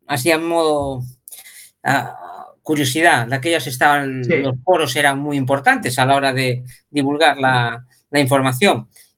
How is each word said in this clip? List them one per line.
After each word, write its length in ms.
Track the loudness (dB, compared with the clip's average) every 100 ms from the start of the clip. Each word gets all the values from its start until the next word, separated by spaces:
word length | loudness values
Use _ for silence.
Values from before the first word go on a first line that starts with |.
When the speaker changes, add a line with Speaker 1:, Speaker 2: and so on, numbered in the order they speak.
| -6
Speaker 1:
así 220 | -2 2
a 60 | 2
modo, 680 | 2 0 2 0 -2 -6 -10 -14 -20 -20 -20 -20 -20 _
a 340 | -2 -2 -2 -10 -16 -18 -20 _
curiosidad, 680 | -4 -2 0 2 4 4 0
de 80 | -4
aquellas 280 | -2 -2 -2
estaban, 580 | 0 2 2 0 -4 -2
Speaker 2:
Sí. 100 | 0
Speaker 1:
los 140 | -2 -2 0
foros 280 | 0 0 0
eran 220 | 0 0
muy 180 | -2 -4
importantes 600 | 0 0 2 0 -2 0
a 80 | 2
la 100 | 2
hora 160 | 2
de 320 | 0 -2 -4 -8 -18 _
divulgar 480 | -2 -2 2 2 4
la, 480 | 2 2 0 -4 -14 _ _
la 100 | 0
información. 720 | 2 2 2 2 2 2 -4 -18 _